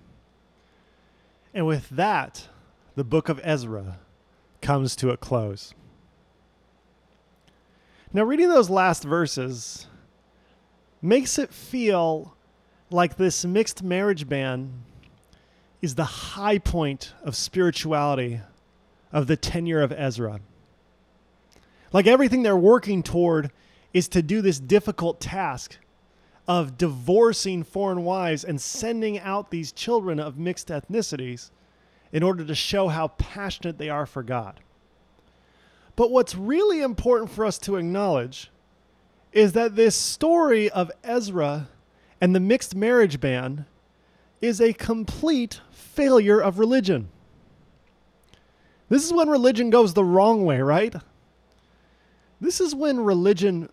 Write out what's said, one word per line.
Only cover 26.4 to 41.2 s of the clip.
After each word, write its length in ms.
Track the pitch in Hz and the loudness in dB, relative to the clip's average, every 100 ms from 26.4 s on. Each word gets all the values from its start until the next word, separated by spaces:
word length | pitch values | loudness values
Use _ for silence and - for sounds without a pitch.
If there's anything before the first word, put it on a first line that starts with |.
| - | -2
of 300 | 175 143 123 | -2 -2 -4
divorcing 880 | 175 131 123 202 233 - 196 180 | -4 -2 2 4 4 2 -4 -6
foreign 420 | 156 196 196 180 | -6 -4 -4 -2
wives 400 | 170 190 175 151 | -4 -4 -2 -4
and 160 | 170 143 | -4 -8
sending 580 | - - 220 233 214 202 | -8 -8 -6 -4 -4 -6
out 320 | 190 202 208 | -6 -6 -6
these 220 | 170 151 | -8 -8
children 480 | - 214 240 185 151 | -10 -2 -2 -2 -4
of 180 | 151 135 | -6 -8
mixed 300 | 175 175 - | -8 -8 -8
ethnicities 800 | 147 - 220 - 135 127 120 - _ _ _ _ _ _ | -10 -6 -6 -4 -6 -8 -12 -16 _ _ _ _ _ _
in 100 | 156 | -2
order 220 | 180 180 | 0 0
to 100 | 156 | -4
show 340 | 147 - 202 190 | -6 -2 0 0
how 200 | 156 156 | -2 -4
passionate 680 | - - 202 196 - 175 147 | -6 -8 -8 -10 -8 -10 -10
they 100 | 151 | -8
are 180 | 147 143 | -6 -6
for 160 | 139 | -10
God. 380 | 117 123 101 - _ _ _ _ _ _ _ _ _ _ _ _ _ - | -6 -6 -8 -14 _ _ _ _ _ _ _ _ _ _ _ _ _ 0
But 140 | 233 | 2
what's 240 | 254 - | 2 0
really 480 | 180 202 311 415 330 | -4 -4 0 2 2
important 480 | 269 208 240 240 220 | -2 -2 0 0 0
for 160 | 202 214 | -4 -4
us 100 | - | -4
to 180 | - 196 | -6 -4
acknowledge 760 | 170 190 202 139 123 - - _ _ _ _ _ _ _ _ | -4 -2 -2 -2 -4 -10 -20 _ _ _ _ _ _ _ _
is 200 | 214 208 | 4 4
that 220 | 214 233 | 4 0
this 220 | 208 226 - | 4 4 4
story 720 | - - 311 339 311 226 208 | -4 -2 2 4 4 4 2
of 200 | 196 175 - | -2 -4 -6
Ezra 640 | 240 247 | -6 -4